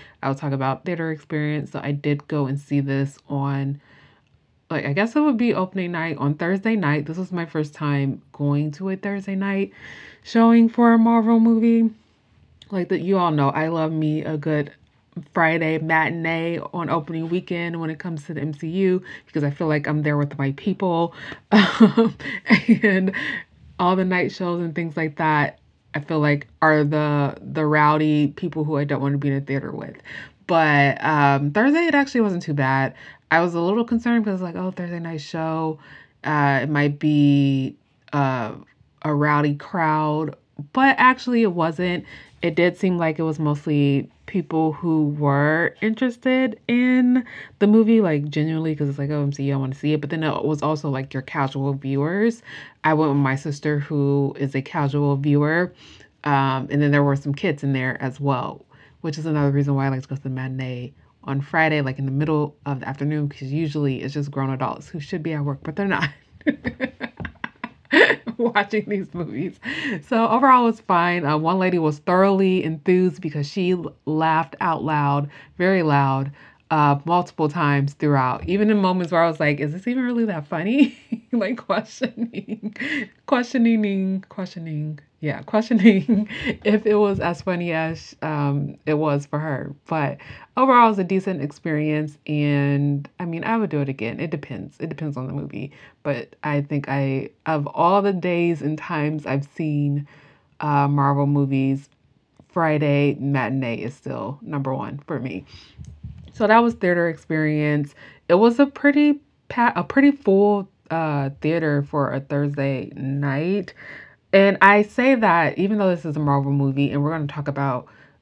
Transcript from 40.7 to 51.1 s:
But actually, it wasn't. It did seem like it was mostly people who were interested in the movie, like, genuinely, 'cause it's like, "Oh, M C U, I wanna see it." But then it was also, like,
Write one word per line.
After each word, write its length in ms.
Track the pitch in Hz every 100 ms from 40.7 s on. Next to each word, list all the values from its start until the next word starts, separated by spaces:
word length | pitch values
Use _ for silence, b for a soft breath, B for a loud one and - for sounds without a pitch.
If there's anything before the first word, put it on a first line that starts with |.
But 220 | - 269 262
actually, 440 | 254 254 - 240
it 100 | 220
wasn't. 520 | 170 165 165 180 175 - B B B
It 140 | 170
did 220 | 160 175 175
seem 220 | 190 175
like 200 | 165 156
it 40 |
was 180 | 160 151
mostly 720 | 151 147 160 147 143 139 - _ -
people 480 | 190 - 160 160
who 340 | 151 175 160 151 147
were 560 | 147 139 147 156 170 -
interested 800 | 214 220 254 233 262 254 262 - -
in 560 | 240 254 254 247 254 247 B B -
the 60 | 208
movie, 360 | 214 220 226
like, 260 | 190 151 147
genuinely, 480 | 151 156 160 160 147
'cause 100 | 147
it's 120 | 139
like, 120 | 143
"Oh, 120 | 151
M 100 | 143
C 120 | 139
U, 100 | 139
I 20 | 139
wanna 180 | 135
see 200 | 135 147
it." 80 | 151
But 80 | 143
then 120 | 160
it 220 | 151 -
was 180 | 143 151
also, 280 | 147 156 151
like, 240 | 135 135